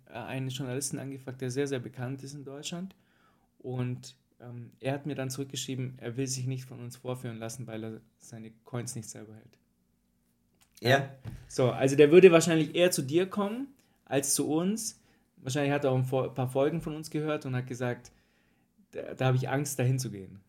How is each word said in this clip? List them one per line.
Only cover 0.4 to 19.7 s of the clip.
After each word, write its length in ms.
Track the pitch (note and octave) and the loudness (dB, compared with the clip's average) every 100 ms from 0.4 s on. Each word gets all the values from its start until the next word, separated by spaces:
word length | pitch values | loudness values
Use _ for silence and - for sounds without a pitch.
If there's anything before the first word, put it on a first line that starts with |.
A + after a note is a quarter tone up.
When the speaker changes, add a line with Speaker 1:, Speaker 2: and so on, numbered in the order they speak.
| C3 | -4
Speaker 1:
Journalisten 480 | B2+ C3 B2+ C#3 C#3 | -4 -4 -4 -4 -6
angefragt, 440 | C3+ C3+ C3 B2+ | -8 -10 -10 -8
der 100 | B2+ | -4
sehr, 160 | B2 C#3+ | -2 -2
sehr 120 | C3+ | -2
bekannt 440 | B2 B2+ B2+ C3+ | -6 -8 -6 -6
ist 100 | C3+ | -10
in 100 | D3 | -12
Deutschland 520 | C3+ C#3 D#3 F3 F#3+ - _ _ _ _ _ _ | -12 -12 -10 -8 -10 -14 _ _ _ _ _ _
und, 560 | B2+ B2+ B2 B2+ - - _ _ | -8 -4 -2 -4 -10 -20 _ _
ähm, 300 | A#2+ A#2+ A#2 - | -16 -14 -16 -8
er 140 | B2+ | -4
hat 120 | C#3 D3+ | -4 -4
mir 100 | C3+ | -4
dann 140 | C3 | -4
zurückgeschrieben, 640 | C3 C3+ C3+ - B2+ B2+ - | -4 -6 -6 -6 -4 -6 -6
er 200 | A#2+ A#2 | -8 -4
will 100 | C3+ | -2
sich 200 | C3 B2+ | -2 -4
nicht 180 | C3 - | -4 -6
von 140 | A#2+ | -12
uns 180 | A#2+ - | -14 -10
vorführen 400 | B2+ B2+ B2+ A2+ | -6 -6 -6 -6
lassen, 300 | A2+ A#2 A2+ | -8 -8 -8
weil 160 | A2 | -8
er 180 | A2+ A2 - _ | -8 -10 -14 _
seine 340 | - A2+ A2 - - | -18 -16 -16 -18 -8
Coins 300 | A#2+ A#2+ B2 | -6 -6 -8
nicht 140 | A2 | -10
selber 260 | A2+ G#2+ A2 | -14 -16 -18
hält. 240 | A2+ _ _ _ _ _ _ _ _ _ _ _ _ - | -20 _ _ _ _ _ _ _ _ _ _ _ _ -4
Speaker 2:
Ja. 280 | A#2 C3+ C3 - - - - | 4 4 2 -8 -14 -14 -8
Speaker 1:
So, 220 | - B2 | 2 2
also 240 | G2+ C3+ C#3 | 4 4 8
der 160 | D3 | 10
würde 200 | F3 F3+ | 12 10
wahrscheinlich 440 | E3 E3 D#3+ D#3 E3 | 8 6 2 2 4
eher 160 | F3+ | 2
zu 100 | F3 | 2
dir 260 | C3 D#3+ F#3+ | 0 2 0
kommen 400 | G3+ G3+ A#3 C#4 - _ _ - | -2 -4 -4 -8 -12 _ _ -4
als 280 | C3+ C#3 | -2 0
zu 160 | - C3 | 0 2
uns. 500 | D#3 F3+ A3 - - _ _ _ _ | 2 2 0 -4 -10 _ _ _ _
Wahrscheinlich 340 | B2+ C#3 C#3+ | -4 0 2
hat 100 | C#3+ | 4
er 80 | C#3 | 4
auch 60 | C3 | 2
ein 80 | B2+ | 2
Fo-, 240 | C3 - | 0 0
paar 200 | - B2+ | -2 0
Folgen 320 | C3+ C#3+ E3 | 2 2 2
von 140 | D#3 D3+ | -4 -6
uns 160 | D#3 | -6
gehört 340 | D#3 D#3 D3+ C#3+ | -4 -2 -2 -2
und 100 | B2+ | -4
hat 120 | B2+ | -4
gesagt, 440 | A#2+ B2 A#2+ - _ _ _ _ _ _ _ _ | -4 -2 -4 -8 _ _ _ _ _ _ _ _
da, 220 | - - | -12 -8
da 140 | - C3 | 0 4
hab 80 | B2+ | 4
ich 140 | B2+ | 2
Angst, 280 | C3+ D3 | 0 0